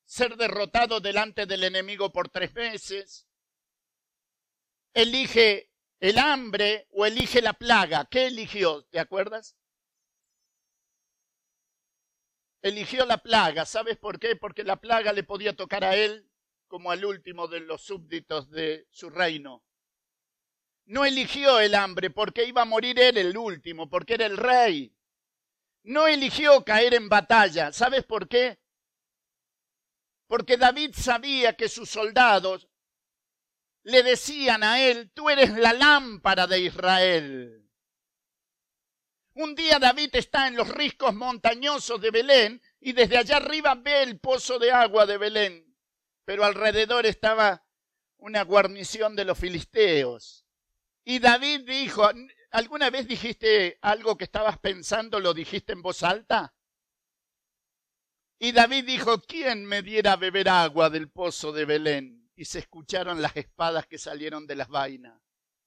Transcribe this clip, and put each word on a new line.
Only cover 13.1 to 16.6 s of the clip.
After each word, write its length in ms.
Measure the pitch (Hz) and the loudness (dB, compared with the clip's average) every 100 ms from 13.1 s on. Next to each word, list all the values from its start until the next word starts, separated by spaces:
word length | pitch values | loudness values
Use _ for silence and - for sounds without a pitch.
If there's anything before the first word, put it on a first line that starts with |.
| 220 | -2
plaga. 460 | 233 220 175 151 156 | 0 2 2 -2 -6
¿Sabes 300 | 220 226 208 | -6 -6 -8
por 240 | 208 202 | -10 -8
qué? 160 | 226 220 | -6 -6
Porque 300 | 208 202 208 | -8 -10 -6
la 160 | 196 | -6
plaga 320 | 226 226 214 | -2 0 0
le 100 | 202 | -4
podía 320 | 185 196 208 196 | -6 -6 -6 -8
tocar 300 | 180 202 190 | -8 -4 0
a 100 | 196 | 2
él 340 | 214 214 _ _ _ _ | 0 -4 _ _ _ _